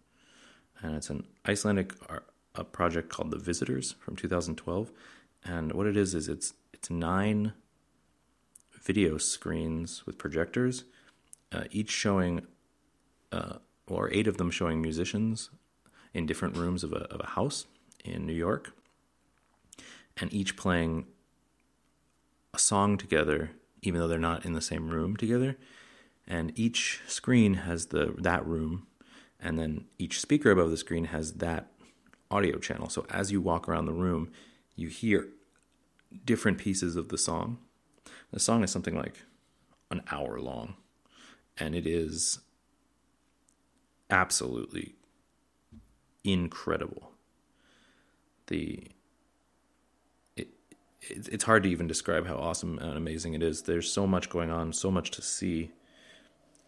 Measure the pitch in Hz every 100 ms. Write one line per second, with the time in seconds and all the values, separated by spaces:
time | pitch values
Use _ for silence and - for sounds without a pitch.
0 | _ _ _ - - - _ - 80 76
1 | - 73 - _ - 104 107 98 92 -
2 | - 80 - _ _ - 82 - 87 82
3 | 80 - 80 76 - 85 - 65 - -
4 | - - - 90 82 80 - 87 113 -
5 | - - _ _ - 87 80 - 104 104
6 | 95 87 69 71 - - _ - - 85
7 | 82 92 104 104 107 - _ _ _ _
8 | _ _ _ _ _ - _ - - 98
9 | 90 78 - - 85 82 80 80 82 -
10 | - - - 80 82 - 123 127 - -
11 | - _ _ - - - - 101 104 -
12 | 107 98 87 85 - - _ _ _ _
13 | _ _ - 90 - - _ _ - 90
14 | 92 101 110 95 87 - 87 80 80 78
15 | 90 104 110 110 - - _ _ _ -
16 | - - 80 78 92 - 85 90 85 -
17 | - - - - 135 - - _ _ -
18 | - 82 80 82 85 - - - _ _
19 | _ _ _ _ _ _ _ - - -
20 | - - 85 104 95 - 101 87 82 82
21 | 85 - _ _ _ _ _ _ _ _
22 | _ _ _ _ _ - - 104 101 101
23 | - 78 76 76 78 - _ - 98 87
24 | 82 82 82 82 87 80 80 80 82 82
25 | 80 110 113 120 131 135 - - - -
26 | - _ - 87 82 80 113 117 - -
27 | - - - 127 107 90 82 85 - 76
28 | 76 - 92 87 - 82 80 87 - _
29 | - - - - 82 80 80 76 - -
30 | 90 - - 147 131 95 82 80 - 82
31 | 85 78 80 - 85 82 - _ - _
32 | _ - - 101 98 - - - - -
33 | - 92 98 98 90 82 - 82 80 80
34 | 90 82 82 - - - _ - 82 -
35 | 113 101 - - _ _ _ _ _ _
36 | _ - - 113 107 92 - 95 90 85
37 | 80 90 - 82 87 120 - _ _ _
38 | - - - - - 117 95 92 92 85
39 | - - - _ _ _ _ _ - -
40 | - 73 67 58 64 62 57 95 _ _
41 | _ - - - _ - 78 85 78 85
42 | 80 80 - - - _ _ _ _ _
43 | _ _ _ _ _ _ _ _ _ _
44 | - 95 92 - 62 60 53 - - -
45 | _ _ _ _ _ _ _ - - _
46 | _ _ 98 92 87 - - 82 - -
47 | - - _ _ _ _ _ _ _ _
48 | _ _ _ _ - - 78 - - -
49 | _ _ _ _ _ _ _ _ _ _
50 | _ _ _ - - - _ - _ -
51 | - - 107 107 - 110 95 85 85 82
52 | - 82 87 76 82 82 90 82 82 78
53 | 80 80 85 78 82 76 - 85 82 -
54 | 98 90 - 87 82 82 82 80 95 92
55 | 80 - - - 95 82 82 - _ -
56 | - - - _ _ _